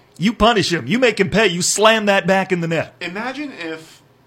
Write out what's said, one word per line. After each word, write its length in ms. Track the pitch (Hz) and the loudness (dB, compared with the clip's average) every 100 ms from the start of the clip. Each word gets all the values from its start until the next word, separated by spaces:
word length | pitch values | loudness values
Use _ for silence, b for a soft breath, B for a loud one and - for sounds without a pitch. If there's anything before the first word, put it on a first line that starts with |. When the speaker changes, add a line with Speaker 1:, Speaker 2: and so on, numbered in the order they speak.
| B - | B -4
Speaker 1:
you 160 | 196 | -4
punish 380 | 214 220 220 - | 2 2 2 0
him. 140 | 165 120 | -2 -2
You 100 | 240 | 0
make 200 | 247 214 | 2 2
him 100 | 180 | 0
pay. 180 | 196 214 | 2 2
You 140 | 175 | 0
slam 440 | - - 220 220 202 | -2 4 4 4 2
that 180 | 196 175 | 2 2
back 240 | 190 185 | 0 0
in 100 | 180 | -4
the 60 | 165 | -2
net. 260 | 160 - - | -4 -4 -10
Speaker 2:
Imagine 500 | 175 196 247 269 302 | -10 -8 -8 -8 -12
if, 500 | 151 165 160 160 - _ _ | -12 -12 -12 -16 -20 _ _